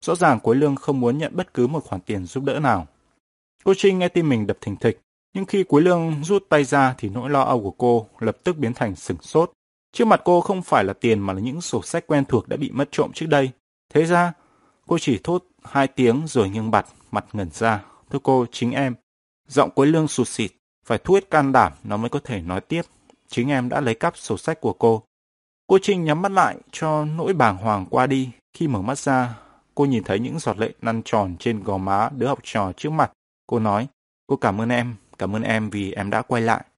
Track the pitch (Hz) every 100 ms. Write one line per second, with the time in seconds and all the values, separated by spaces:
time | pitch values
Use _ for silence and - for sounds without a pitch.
0 | - 170 170 123 - 123 147 135 - 139
1 | 120 135 156 - 185 - 123 156 - 95
2 | - 104 90 - 139 131 147 104 78 _
3 | _ _ _ _ _ _ - 190 202 185
4 | 180 175 160 123 101 101 - 95 120 -
5 | _ _ _ 190 190 202 180 143 175 175
6 | 165 151 156 202 - 151 135 143 131 -
7 | 107 104 123 143 131 127 98 - 123 120
8 | 107 _ 113 - - 170 127 123 117 92
9 | - 87 - 156 175 _ _ _ _ -
10 | 226 196 - 175 165 190 175 139 98 98
11 | 120 107 98 95 110 147 175 120 - 170
12 | - 151 139 120 - - 147 - 143 -
13 | 147 - 160 147 135 - _ _ _ 147
14 | 160 175 175 165 _ _ _ _ _ 170
15 | - 113 - 175 _ _ - 143 135 -
16 | 123 120 160 135 98 101 110 107 - _
17 | _ 107 - 107 92 - 113 107 - _
18 | _ 139 - 131 120 - 120 123 139 120
19 | _ _ _ _ _ 139 143 - 143 165
20 | 156 - 117 - 107 _ _ _ - 113
21 | - 190 190 156 139 127 98 - 107 104
22 | 117 143 - 107 82 90 - 165 175 _
23 | _ _ _ - 123 139 123 127 135 113
24 | 170 - - 107 - 160 120 98 117 113
25 | - _ _ _ _ _ _ 190 190 190
26 | 160 151 190 190 147 - _ - 160 151
27 | 151 160 147 185 120 92 110 104 92 127
28 | 127 135 131 - _ - 160 117 98 139
29 | - 131 123 117 - _ _ - 143 123
30 | - 98 123 160 139 98 110 - 117 113
31 | 110 113 98 87 - 110 98 98 95 98
32 | 117 139 127 135 - 113 95 90 151 156
33 | 131 _ _ _ _ 120 110 101 127 _
34 | _ _ _ 135 120 98 113 120 120 113
35 | _ _ 95 104 110 110 107 101 98 98
36 | 101 110 120 123 113 110 -